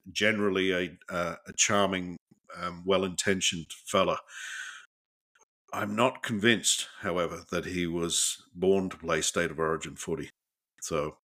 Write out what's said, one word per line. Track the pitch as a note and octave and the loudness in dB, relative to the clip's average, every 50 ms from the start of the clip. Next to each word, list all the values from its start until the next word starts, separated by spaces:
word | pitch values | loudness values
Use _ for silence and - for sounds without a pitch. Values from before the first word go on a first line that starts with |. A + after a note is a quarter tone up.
| _ F#2+ | _ -10
generally | E2+ - G#2 A2 A2 G2+ G#2 G2+ F#2 F#2+ F#2+ F#2+ | -2 2 2 2 4 2 2 2 2 2 2 2
a, | F#2 F2 F#2 D#2+ F2 - - - | 2 2 0 -2 -6 -10 -10 -6
uh, | F#2+ F2 F2 E2+ E2 - - | -4 -2 -2 -2 -4 -8 -12
a | F#2+ - | -6 -2
charming, | - - - G#2 G2+ G2 F#2+ F#2+ F#2 F2+ F2+ E2+ - _ _ - _ _ - E2+ F2 | 0 2 4 4 4 4 4 2 -2 -4 -6 -10 -12 _ _ -20 _ _ -18 -10 -8
um, | F2 F2 F2 F2 F2+ | -8 -8 -8 -4 0
well-intentioned | F#2 F#2+ F#2+ F#2+ F#2 E2+ - - G#2 F#2+ F#2 - - F#2 E2+ D#2 - - - - | 2 2 2 2 0 -2 0 0 2 2 2 0 0 -2 -2 -6 -12 -16 -16 -6
fella. | - - F#2+ F#2 E2+ D#2 - - - - - - - - - - - - - - _ _ _ _ _ _ _ _ _ _ _ _ _ _ _ _ _ | 0 2 4 4 4 2 -2 -4 -10 -14 -14 -12 -10 -10 -10 -10 -12 -14 -16 -18 _ _ _ _ _ _ _ _ _ _ _ _ _ _ _ _ _
I'm | - - A#2 G#2 G#2 | -6 -6 -4 -2 2
not | A2 B2 B2+ - - | 2 2 2 0 -2
convinced, | - - A2 G2+ G2 A#2+ A#2 F#2 - - - - - - - - | -6 -4 -2 4 4 6 6 6 4 0 0 0 -2 -6 -10 -6
however, | - F#2+ F2 F2+ E2+ E2 E2+ E2 E2+ - | -4 -2 0 0 0 -2 -4 -8 -8 -4
that | F2+ E2+ D#2+ | -4 -4 -2
he | F2+ F#2 F2+ F2 | -2 -2 -2 -2
was | E2 E2+ E2+ E2+ E2+ D#2+ - - - - - - _ - | 0 0 -2 0 0 0 0 0 0 -2 -6 -12 _ -4
born | F2 F2+ F#2+ G2 G2 F#2+ F#2 | 2 4 4 6 4 2 -2
to | - | -6
play | - E2 E2 E2 D#2+ | -6 -2 0 0 0
State | D#2+ - - G2 E2+ D#2+ | 0 0 0 0 0 0
of | D2 D2+ | 0 0
Origin | D#2+ D#2 D#2+ D#2 - D2+ C2+ | 0 0 0 -2 -4 -8 -12
footy. | - - F2+ D#2+ D#2 D2 - - _ _ _ _ _ _ _ _ _ | -10 -6 -4 -4 -4 -6 -8 -14 _ _ _ _ _ _ _ _ _
So | - - E2 D2+ D2 D#2 - _ | -8 -4 -2 -2 -2 -4 -6 _